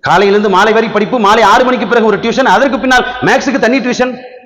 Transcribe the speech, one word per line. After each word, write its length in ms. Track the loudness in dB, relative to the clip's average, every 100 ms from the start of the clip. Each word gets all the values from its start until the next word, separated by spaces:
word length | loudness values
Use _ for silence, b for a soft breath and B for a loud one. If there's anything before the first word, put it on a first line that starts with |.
காலையிலிருந்து 500 | 2 2 2 2 0 2
மாலை 160 | 2
வரை 160 | 0 0
படிப்பு, 300 | -2 -2 0
மாலை 240 | 2 2
ஆறு 220 | 4 2
மணிக்கு 220 | 2 -2 0
பிறகு 200 | 0 0
ஒரு 100 | 0
டியூஷன், 380 | -2 -2 0 2
அதற்கு 220 | 0 -2
பின்னால் 280 | 0 0 0 -4
மேக்ஸுக்கு 380 | -2 0 0 -2
தனி 200 | 0 0
டியூஷன். 360 | -2 -4 -4 -4 -16 -20